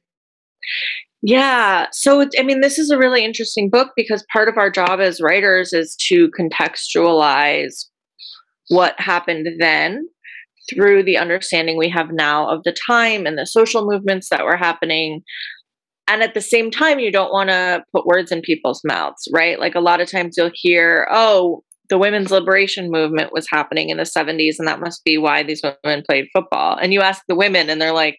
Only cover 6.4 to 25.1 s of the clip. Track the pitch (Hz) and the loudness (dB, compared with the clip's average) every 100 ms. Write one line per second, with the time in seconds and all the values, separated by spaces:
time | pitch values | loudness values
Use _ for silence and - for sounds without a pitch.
6.4 | 165 - 156 - - 170 170 165 151 139 | -4 -2 -4 -4 -4 0 2 4 2 2
7.4 | 147 147 139 - - _ _ _ - - | 2 0 -4 -10 -18 _ _ _ -20 -20
8.4 | _ _ - 175 175 - - 175 175 165 | _ _ 0 2 2 0 -2 -2 -2 -4
9.4 | 160 165 165 156 160 220 330 _ - - | -4 -2 0 2 0 -4 -10 _ -20 -20
10.4 | - _ - - 202 202 190 160 170 180 | -20 _ -8 2 4 6 4 2 0 -2
11.4 | - 170 165 160 165 170 160 165 147 151 | -2 -2 -2 0 0 -2 -4 -2 0 0
12.4 | 151 156 175 175 - 240 226 214 165 156 | 0 -2 -4 -6 0 0 2 0 -4 -4
13.4 | 139 226 220 233 208 202 196 190 - 160 | -2 2 2 2 -2 -2 -2 -4 -2 -2
14.4 | 104 175 175 160 160 160 160 156 - - | 0 0 0 -2 -2 -2 -4 -6 -12 -16
15.4 | - - _ _ _ _ - 214 220 220 | -14 -16 _ _ _ _ -4 0 0 -2
16.4 | 190 233 226 220 311 285 226 196 190 196 | 0 0 0 0 0 2 0 0 0 0
17.4 | 190 185 180 175 - 185 175 180 175 170 | 0 0 0 -2 -2 -2 2 2 2 -6
18.4 | 160 156 - 127 156 95 71 - - - | -4 -2 -2 -4 -4 -4 -4 -8 -4 0
19.4 | 170 160 175 170 175 170 175 190 175 170 | 0 0 -4 0 2 2 0 -4 -4 -2
20.4 | 170 170 175 175 170 170 - 220 226 202 | -2 0 0 2 4 2 2 2 4 4
21.4 | 180 165 - _ - 190 202 208 190 190 | 2 -2 -10 _ -2 2 2 0 0 0
22.4 | 175 190 196 196 180 160 156 156 156 - | 2 2 0 -2 -4 -2 -2 -2 -4 -6
23.4 | 156 151 147 160 156 160 165 - 156 160 | -4 -2 -2 -4 -4 -4 -4 -4 -2 0
24.4 | 156 151 160 147 170 165 - | -2 -2 -4 -4 -6 -6 0